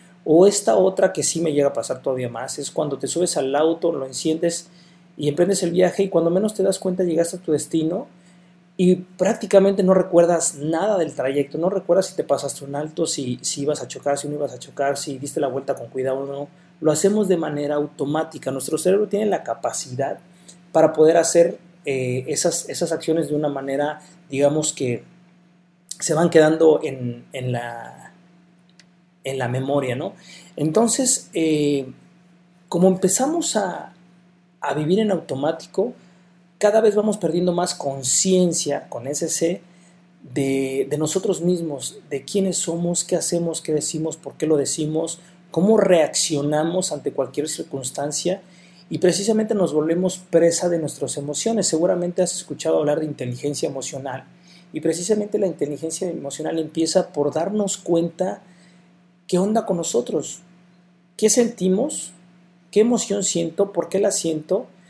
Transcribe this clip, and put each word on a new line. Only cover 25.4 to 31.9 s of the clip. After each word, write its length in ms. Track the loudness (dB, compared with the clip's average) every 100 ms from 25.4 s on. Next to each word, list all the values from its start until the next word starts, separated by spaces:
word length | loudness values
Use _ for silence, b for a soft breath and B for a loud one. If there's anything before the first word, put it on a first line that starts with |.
| _ _ _ _ -14 -8
se 160 | -2 2
van 160 | 6
quedando 480 | 8 6 6 6 6
en, 440 | 2 -6 -6 -8 -12
en 200 | -8 -4
la, 600 | -4 -6 -10 -14 -18 -20 -20 _ _ _ _ _ _ _ _ _ _
en 140 | -8 -4
la 100 | -2
memoria, 480 | -2 0 0 0 -4
¿no? 180 | -6 -10 B B B -4
Entonces, 760 | 0 4 2 2 0 0 -2
eh, 520 | -2 2 2 2 0 -2